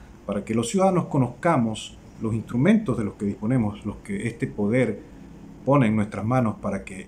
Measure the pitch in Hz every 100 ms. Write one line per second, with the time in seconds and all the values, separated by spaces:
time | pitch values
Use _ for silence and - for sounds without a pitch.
0 | - - - 101 101 110 113 190 190 175
1 | - 139 123 - 175 151 113 107 - -
2 | - - 107 113 - 120 160 220 214 117
3 | 101 - 104 - 107 131 104 101 107 -
4 | - 98 117 - - - 104 127 113 101
5 | - - - - - - - 143 110 107
6 | 104 101 110 127 113 98 101 95 - 95